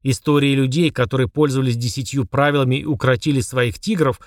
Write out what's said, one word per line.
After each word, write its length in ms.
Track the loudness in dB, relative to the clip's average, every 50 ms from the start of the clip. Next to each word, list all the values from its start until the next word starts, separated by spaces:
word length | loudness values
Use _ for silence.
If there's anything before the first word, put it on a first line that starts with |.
| 0
Истории 520 | -2 -2 0 _ 2 2 4 4 2 2
людей, 360 | 2 0 0 2 2 0 0
которые 380 | 2 0 -2 0 0 -2 -2 -2
пользовались 480 | _ 0 0 2 2 0 0 0 -2
десятью 480 | -2 -4 -4 -4 -6 -8 -4 -4 -4 -4
правилами 500 | -2 0 0 0 2 2 2 2 2 0
и 100 | -2 -2
укротили 540 | -4 -4 0 2 0 0 2 0 0 0 0
своих 400 | -2 -2 -2 -2 -2 -2 -2 -6
тигров, 400 | -4 -4 0 2 0 0 0 -4 -12